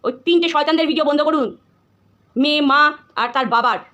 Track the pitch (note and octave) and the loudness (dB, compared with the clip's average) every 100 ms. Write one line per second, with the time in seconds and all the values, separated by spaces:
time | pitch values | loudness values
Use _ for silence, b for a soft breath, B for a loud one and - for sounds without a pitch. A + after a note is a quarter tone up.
0 | A3+ B3+ - E4+ E4+ D4+ D4 D#4+ D#4+ C#4+ | -6 -6 0 0 2 0 0 0 0 0
1 | D4 D4 D4+ D4+ A3+ - _ _ _ _ | 0 0 0 0 -4 -8 _ _ _ _
2 | _ _ _ A3+ C#4+ D4 C#4+ C#4 D4+ D4+ | _ _ _ -2 0 0 2 4 2 0
3 | _ - A#3+ C4+ A#3+ A#3 B3 G3 - | _ -6 -4 -2 0 0 0 -4 -8